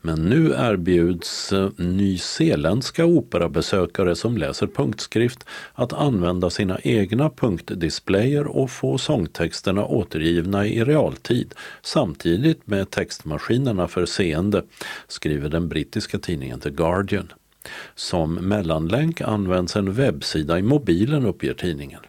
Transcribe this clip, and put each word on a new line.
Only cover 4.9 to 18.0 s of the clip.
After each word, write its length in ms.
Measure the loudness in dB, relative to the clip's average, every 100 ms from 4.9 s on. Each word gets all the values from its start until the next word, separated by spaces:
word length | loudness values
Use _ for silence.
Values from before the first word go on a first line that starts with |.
| -2 -2 0 0 0 -16 -18 -16
att 180 | -6 -4
använda 580 | 0 2 2 2 2 0
sina 280 | 0 -2 0
egna 480 | 2 2 2 2 0
punktdisplayer 1160 | 0 0 0 -4 -4 -4 -4 0 2 4 2 0
och 240 | 0 -2
få 280 | -2 -2 -2
sångtexterna 880 | 0 0 0 -2 -4 -2 -2 -2
återgivna 800 | 0 0 -2 0 2 2 2 0 0
i 180 | 0
realtid, 680 | 2 2 2 -2 -2 0 0 -10 -18 -14
samtidigt 840 | -4 0 0 -2 0 4 4 0 -2
med 240 | -2 -2
textmaskinerna 1000 | -4 -4 -8 -8 -8 0 0 2 0 0
för 180 | 0 -2
seende, 560 | 0 0 2 2 0 -2 -12 -12 -12 -14
skriver 400 | -8 -4 -2 0
den 200 | -2 -2
brittiska 500 | -4 -4 -6 -6 -6
tidningen 420 | -4 -6 -6 -6
The 100 | -8
Guardian. 640 | -2 0 2 0 -2 -4 -16 _ _ -18 -16 -18
Som 400 | -12